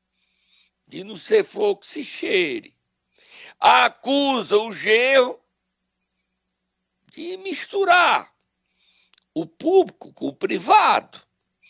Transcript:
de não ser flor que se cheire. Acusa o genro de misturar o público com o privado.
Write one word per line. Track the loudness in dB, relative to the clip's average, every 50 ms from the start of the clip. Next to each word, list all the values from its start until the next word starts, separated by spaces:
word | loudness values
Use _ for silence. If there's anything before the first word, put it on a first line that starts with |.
| _ _ _ _ _ _ _ _ _ _ _ _ _ _ _ _ _
de | _ -18 -18 -16
não | -16 -18
ser | -18 -2 0 2 2 2
flor | 0 -2 -2 0 0 0
que | -2 -8
se | -14 -14 -12 -12
cheire. | -12 -10 -10 -6 -2 0 0 0 -2 -4 -8 -10 -14 _ _ _ _ _ _ _ _ _ _ _ _ -20 -20 -20 -20 -8
Acusa | _ 4 4 4 4 4 0 -2 _ -4 -2 -2 0 0 0 -2 -2 0 0 0
o | 0 0 -2 -8
genro | -6 0 0 2 2 2 4 4 2 2 2 -2 -10 _ _ _ _ _ _ _ _ _ _ _ _ _ _ _ _ _ _ _ _ _ _ _ _ _ _ _ _ _ _ _ _ _ _ -20
de | -16 -14 -14 -14
misturar | -14 -12 -12 -12 -12 -12 -6 -4 -2 2 2 4 4 4 2 0 0 -4 -8 _ _ _ _ _ _ _ _ _ _ _ _ _ _ _ _ _ _ _ _ _
o | -10 -10
público | -10 _ -8 -2 2 2 2 2 2 -4 _ -20 -20 -14
com | _ -10
o | -10 -8
privado. | -8 -6 -6 -6 -4 0 2 2 4 4 2 0 -2 -4 -8 -16 -20 _ _ _ _ _ _ _ _ _